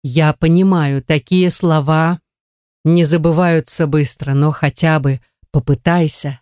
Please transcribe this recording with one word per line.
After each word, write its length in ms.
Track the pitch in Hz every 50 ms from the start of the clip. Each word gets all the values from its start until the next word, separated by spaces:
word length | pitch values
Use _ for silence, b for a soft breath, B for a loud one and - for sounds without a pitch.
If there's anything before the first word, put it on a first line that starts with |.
| -
Я 300 | 135 123 160 156 151 151
понимаю, 680 | _ 175 165 165 180 190 196 185 170 151 139 139 135
такие 480 | - - 156 147 - - 185 185 180 180
слова 680 | 170 - - 170 156 156 143 151 160 156 160 165 175 160 _ _ _ _ _ _ _ _ _ _ _ _ _
не 180 | 151 170 175 170
забываются 840 | 143 165 170 151 170 160 165 180 175 165 160 151 - - - 165
быстро, 460 | 147 143 156 147 127 - _ - 139 139
но 180 | 139 147 156
хотя 480 | 147 - - 143 - - - 160 156 156
бы 200 | 135 139 135 127 _ _ _ _ _ _
попытайся. 880 | - 143 - - 139 - _ 170 170 175 165 151 - - - 143 135 -